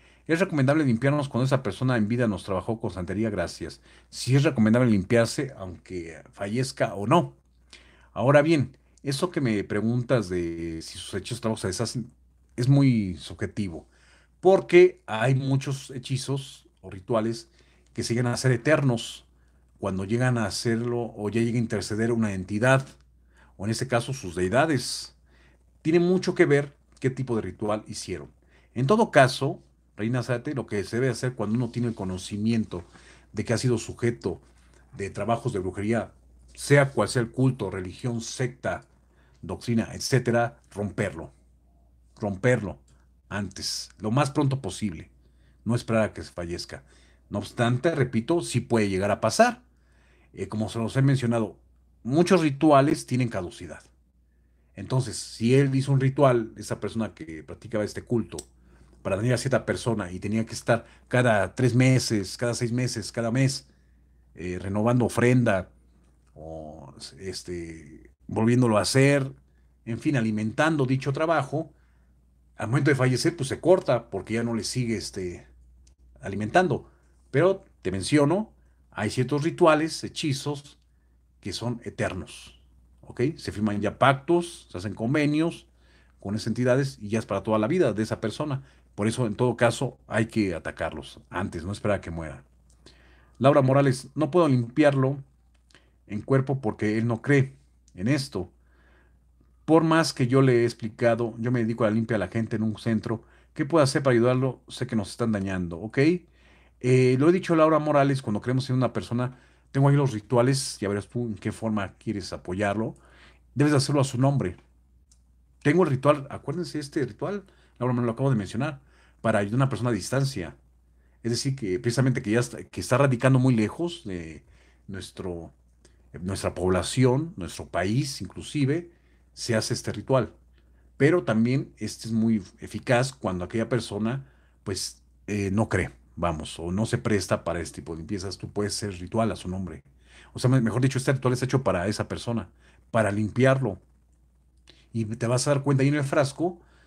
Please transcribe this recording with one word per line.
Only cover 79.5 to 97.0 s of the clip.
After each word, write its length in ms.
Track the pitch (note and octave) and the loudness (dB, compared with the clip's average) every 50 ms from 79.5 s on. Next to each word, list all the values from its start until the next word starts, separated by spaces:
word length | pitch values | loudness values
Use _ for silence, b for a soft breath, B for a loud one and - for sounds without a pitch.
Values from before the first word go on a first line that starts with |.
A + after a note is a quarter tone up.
| C#3+ C3+ F3+ D#3+ D#3 D3+ D#3 D#3+ D#3 - - | 0 4 6 6 6 4 2 -2 -6 -6 -10
hechizos, 760 | G2 - - - D#3 C3+ C3+ - D3 D3 C#3 - - - _ _ _ _ _ _ _ _ _ _ _ _ _ | -10 -8 -4 -4 -4 -4 -4 -4 -6 -8 -8 -10 -18 -20 _ _ _ _ _ _ _ _ _ _ _ _ _
que 140 | - G#2 - | -12 -10 -10
son 280 | - A2+ A#2+ B2 A#2 - | -6 -6 -6 -6 -8 -10
eternos, 760 | G2+ - - A2 F#2+ F#2+ F#2 - - - - - - - _ _ _ _ _ _ _ _ _ | -12 -6 -4 -4 -4 -4 -6 -10 -12 -14 -20 -20 -20 -20 _ _ _ _ _ _ _ _ _
¿ok? 200 | _ - - - A#2+ D3 E3 - | _ -12 -6 -2 -2 -2 -2 -6
Se 140 | - - | -10 -10
firman 280 | F2+ G2+ G#2 G#2+ G2+ G#2 | -6 -2 -2 -2 -2 -2
ya 180 | G#2+ G#2 G2 - | -4 -4 0 4
pactos, 680 | B2 C3 C#3 C3+ - - E3+ F3 F3 E3+ - - - - | 4 4 4 4 2 0 0 0 0 -2 -10 -18 -18 -14
se 60 | - - | -12 -10
hacen 160 | F#2 A2 F#2+ | -8 -8 -6
convenios 720 | - A2 A#2 C#3+ D#3 D3 C#3+ D3+ D3+ D#3+ E3+ E3+ - - _ _ b b b b b b b b b | -6 -4 -2 0 0 0 2 2 0 0 0 -2 -6 -14 _ _ b b b b b b b b b
con 160 | - G2 G2+ | -8 -6 -6
esas 120 | A2 - A2+ | -4 -4 -4
entidades 500 | G#2+ A2 B2 B2 B2 C3+ C#3 C3+ - - | -2 0 2 2 4 2 2 -2 -4 -10
y 100 | G#2 G2+ | -8 -4
ya 100 | G#2 A2 | -2 -2
es 60 | G#2+ | -2
para 180 | - G#2 G2 F#2+ | -2 -4 -2 0
toda 160 | A2 A2 G#2+ | 0 2 2
la 80 | G#2+ A2+ | 2 2
vida 260 | D#3+ F#3 E3+ B2+ G2+ | 2 2 2 2 2
de 100 | G2 A2 | 0 -2
esa 160 | G#2+ A2+ - | -2 -4 -4
persona. 440 | - A#2 G#2+ - D3+ D3+ C3+ C3+ b b b b b b b | -4 -4 -4 -4 -6 -4 -6 -6 b b b b b b b
Por 120 | - G2+ A2 | -2 -2 0
eso, 200 | A2 - B2+ A2 | 0 0 -2 -2
en 80 | G#2 | 0
todo 200 | - B2 B2 A2+ | 0 0 0 2
caso, 440 | - B2 A#2 A#2 - C#3 A#2+ - _ _ - | 4 4 4 4 2 -4 -6 -6 _ _ -4
hay 180 | - A2 A#2 | -2 -2 -2
que 300 | A2+ - A2+ G#2 F#2+ E2+ | 0 0 0 0 0 -2
atacarlos 640 | D#2 - D#2+ D2 - E2 D#2+ D#2 D2+ C2+ - - - - - | -4 -6 -8 -8 -6 -6 -6 -6 -8 -14 -14 -16 -20 -18 -10
antes, 340 | - F2 F#2+ G#2 F2+ F2 D#2 | -8 -6 -6 -6 -6 -8 -8
no 80 | F#2 | -8
esperar 280 | G2+ - - G#2+ G2+ F#2 | -8 -4 -2 -2 -2 -2
a 20 | |
que 80 | - - | -4 -6
muera. 340 | E2+ E2 E2 D#2 C#2 C2+ - _ _ _ _ _ _ _ b b b b b b b b b b b b | -10 -8 -10 -10 -12 -14 -18 _ _ _ _ _ _ _ b b b b b b b b b b b b
Laura 240 | A#2 C3+ D3 D3 | 6 6 6 6
Morales, 480 | C3+ B2+ C3+ C#3 C#3+ C#3 B2+ - - - - | 6 6 6 6 6 4 2 0 -4 -10 -4
no 160 | C#3+ D3+ C#3+ | -2 -2 2
puedo 160 | C#3+ F3+ E3+ D3+ | 4 4 6 6
limpiarlo 720 | C3+ B2 A#2 A2+ - - D3+ D3 C#3 C3+ C3 C3 C#3 C#3+ - _ _ _ _ _ _ _ _ _ _ b b b b b _ - | 4 2 2 0 2 4 4 6 6 4 2 0 0 -4 -10 _ _ _ _ _ _ _ _ _ _ b b b b b _ -10
en 140 | G2+ G#2+ | -10 -8
cuerpo 380 | G#2+ - C3+ C3+ C3 C3+ C#3 C3+ | -2 2 2 2 2 0 -2 -4
porque 380 | - G#2+ G2 - A2 G#2+ G#2+ | -2 -4 -4 -2 -2 -2 0
él 80 | A2+ | 0